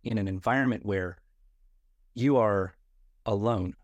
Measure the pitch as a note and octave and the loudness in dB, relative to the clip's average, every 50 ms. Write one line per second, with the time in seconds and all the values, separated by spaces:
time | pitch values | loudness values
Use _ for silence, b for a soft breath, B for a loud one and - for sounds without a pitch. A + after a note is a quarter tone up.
0 | _ A#2+ A2+ G#2+ G2 F#2+ F#2+ F#2 - A#2 A#2+ C3+ C3+ B2+ A#2 - - G2+ G2 F#2+ | _ -2 -2 -2 -2 -2 -4 -4 -2 0 0 2 2 0 -2 -2 -4 -4 -2 -2
1 | F2+ F2+ E2+ - _ _ _ _ _ _ _ _ _ _ _ _ _ _ _ _ | -2 -4 -8 -14 _ _ _ _ _ _ _ _ _ _ _ _ _ _ _ _
2 | _ _ _ A#2+ A#2+ C#3 C#3+ B2+ A2+ G#2+ G2+ G2 F#2+ F#2 - _ _ _ _ _ | _ _ _ -2 2 2 4 4 4 4 2 0 0 -2 -8 _ _ _ _ _
3 | _ _ _ _ _ A2+ G#2+ G2+ G#2 A#2 A#2+ G2+ F2+ F#2 - _ | _ _ _ _ _ -4 -2 0 0 0 0 0 -2 -4 -8 _